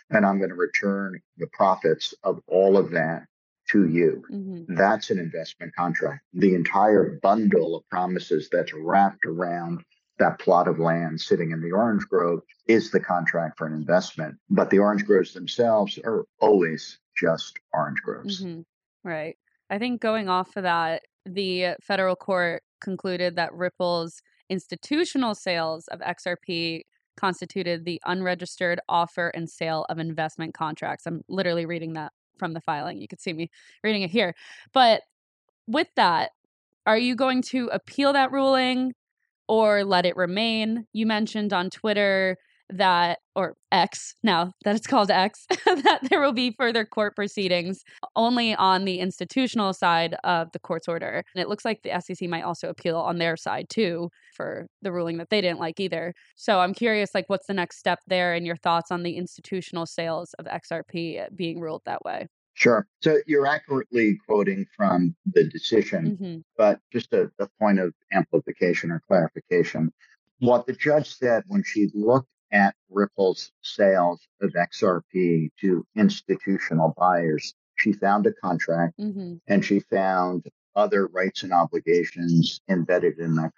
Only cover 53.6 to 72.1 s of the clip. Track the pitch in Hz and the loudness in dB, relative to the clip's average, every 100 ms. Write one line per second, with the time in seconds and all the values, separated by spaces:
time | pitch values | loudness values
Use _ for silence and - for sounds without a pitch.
53.6 | - - 196 170 170 - _ - - - | -6 -2 -2 -2 -8 -10 _ -12 -10 -10
54.6 | 170 _ 196 175 170 165 170 214 180 165 | -14 _ -8 -6 -6 -6 -4 -2 0 -2
55.6 | 165 165 190 165 165 - _ _ - 196 | -6 -6 -6 -6 -8 -12 _ _ 0 2
56.6 | 180 196 233 214 202 196 180 190 - 196 | 2 0 0 0 0 -4 -2 -4 -4 -4
57.6 | 175 - 196 175 - 185 180 170 170 170 | -6 -4 -2 -2 -2 0 0 -2 -4 -4
58.6 | 180 170 170 175 175 156 180 - - 190 | 0 0 0 -4 -4 -6 -10 -12 -10 -8
59.6 | - 175 165 - 165 160 175 - 165 165 | -8 -8 -8 -6 -4 -6 -8 -14 -10 -10
60.6 | - 165 - 175 170 - 98 190 170 165 | -8 -8 -8 -8 -6 -6 -10 -8 -6 -6
61.6 | 165 156 - - - - - _ _ - | -8 -8 -8 -8 -8 -8 -10 _ _ 0
62.6 | - 113 - _ 160 151 - 143 139 151 | 2 4 0 _ 2 2 2 2 2 0
63.6 | - 135 110 120 107 101 - 104 98 98 | -2 -4 -2 2 2 2 0 0 2 -2
64.6 | 95 - 101 87 87 - 202 87 78 - | -6 -2 2 4 2 0 2 4 4 0
65.6 | - 220 196 185 - 190 190 165 - - | 0 2 2 0 -2 -4 -6 -12 -10 2
66.6 | 104 - _ 233 - 107 87 - 101 _ | 2 2 _ -8 0 0 0 -4 -8 _
67.6 | 107 98 90 - _ - - 80 - - | 2 2 0 -4 _ -2 2 0 0 0
68.6 | 90 85 85 82 - 95 82 - - 90 | 0 0 -2 -6 0 0 0 -4 -2 0
69.6 | 82 - 80 - _ _ _ _ 120 123 | 0 0 -4 -4 _ _ _ _ 2 2
70.6 | 127 123 147 151 147 - 123 113 - 101 | 2 -2 2 2 0 -2 0 2 2 -2
71.6 | - 107 101 104 107 | 0 0 0 2 4